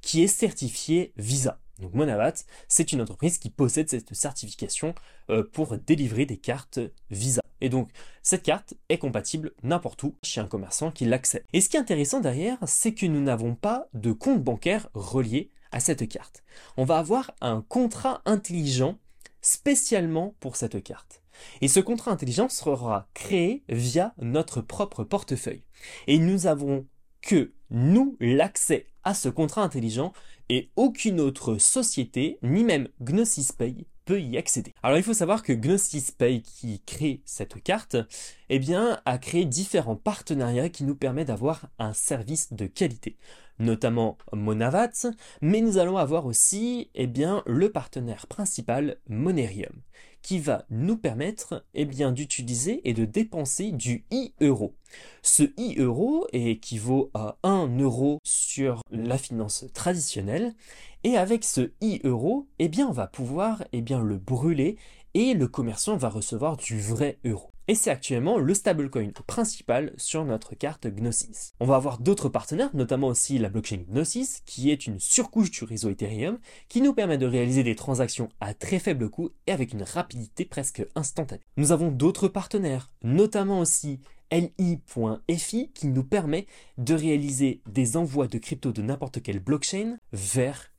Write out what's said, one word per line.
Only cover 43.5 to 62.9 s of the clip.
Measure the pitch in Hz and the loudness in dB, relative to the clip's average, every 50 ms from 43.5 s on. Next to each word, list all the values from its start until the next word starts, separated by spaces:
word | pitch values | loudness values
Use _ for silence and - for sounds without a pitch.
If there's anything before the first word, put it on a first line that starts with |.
| - - | -6 0
notamment | 113 113 113 110 - 120 117 120 113 110 - - - - - | 2 2 2 2 2 0 2 2 0 0 -2 -4 -12 -8 -6
Monavat, | 104 104 107 107 107 117 123 143 190 233 240 - - - 247 226 - - - - - | -4 -2 0 0 2 0 2 2 2 2 0 -2 -4 -4 -4 -4 -6 -14 -20 -10 -2
mais | - 156 202 220 | 2 2 4 4
nous | 226 226 196 190 | 4 4 4 4
allons | 175 175 185 196 | 4 4 2 0
avoir | 160 131 151 170 151 127 | 0 2 0 -2 0 0
aussi, | 113 - - - - 202 226 240 247 240 - - _ | 2 4 4 2 2 0 -2 -2 -4 -4 -6 -8 _
eh | - 131 127 | -2 -2 -2
bien, | 117 131 147 170 196 208 - - | 0 0 0 2 0 0 0 0
le | 120 135 185 214 | 2 2 2 2
partenaire | 214 147 123 - - 135 123 117 107 - - - | 2 -2 -6 -6 -8 -8 -6 -6 -8 -10 -12 -14
principal, | - - 208 185 - - 113 - 117 131 147 147 - - - - | -8 -6 -4 -4 -4 -6 -4 -2 -2 0 0 -2 -4 -8 -10 -8
Monerium, | 107 107 139 180 185 160 123 110 98 104 98 - - - - - - - - - - - | -4 -2 0 0 2 2 0 -2 -4 -8 -10 -10 -12 -18 -20 -20 -20 -20 -20 -20 -20 -18
qui | - - 190 180 | -6 -4 -2 -2
va | 147 147 123 95 - - | 0 0 0 0 -2 -4
nous | 113 110 135 180 226 220 | -2 0 0 0 0 0
permettre, | - 151 110 117 143 185 220 - - - 175 131 - _ _ | 0 -2 -2 -2 -4 -4 -4 -8 -10 -10 -10 -10 -10 _ _
eh | - 151 | -2 -2
bien, | 147 135 131 143 135 127 | -2 0 0 0 2 2
d'utiliser | 123 147 139 - - 123 117 123 117 127 175 233 311 - - | 0 -2 -4 -6 -6 -4 -4 -4 -2 0 -2 -2 -2 -2 -2
et | 117 | 0
de | 110 113 | 0 0
dépenser | 107 110 208 226 220 - 170 147 127 - - 185 214 | 0 2 0 0 0 -2 -4 -4 -2 -2 -4 -2 -4
du | 185 120 107 123 120 226 - - | -4 -2 -2 -2 -2 -2 -4 -4
e-euro. | 214 254 262 - - - 156 143 135 104 104 98 - - - - - - - - - - | -4 -4 -4 -4 -2 2 4 4 4 4 0 -4 -6 -10 -20 -20 -20 -20 -20 -20 -20 -4
Ce | - - - - 294 | 0 2 6 6 6
e-euro | 285 - - 233 240 - - 135 123 117 127 190 254 302 320 370 - | 4 2 -2 -6 -4 0 2 2 2 4 2 2 2 2 0 -2 -2
équivaut | - 123 117 117 113 110 - - 120 110 104 120 131 135 131 - - | -2 0 0 0 0 -2 -4 -8 -8 -6 -2 2 2 2 2 0 -4
à | 107 110 107 - _ - | -6 -6 -6 -8 _ 2
un | 185 196 190 170 135 120 123 | 2 2 4 2 0 2 2
euro | 139 135 113 123 135 143 147 151 _ | 2 2 2 2 2 2 0 0 _
sur | - - - - - - - 135 135 123 113 113 - | -2 0 0 0 -2 -2 0 0 0 0 -2 -6 -8
la | - 110 113 120 127 131 | -6 -4 -2 0 -2 -2
finance | - - 123 113 110 104 - - - - - | -2 -4 -4 -4 -4 -2 -4 -6 -8 -10 -10
traditionnelle, | - - 175 180 175 143 - - - 98 98 113 165 226 240 226 _ - - - - - - - - - | -4 -2 -2 0 0 -2 -4 -4 -4 -4 -2 -2 -2 -2 -4 -6 _ -20 -20 -20 -20 -20 -20 -20 -2 0
et | 233 247 220 | 2 4 4
avec | 180 190 233 226 - | 4 4 2 0 0
ce | - - - 123 - - - 208 | -2 0 0 0 0 -2 -2 -2
e-euro, | 220 196 - - 139 123 117 117 165 233 285 277 - - - | 0 0 2 2 0 0 2 2 0 0 0 -2 -8 -2 0
eh | 160 170 | 0 2
bien, | 156 208 285 | 2 2 2
on | 262 | 2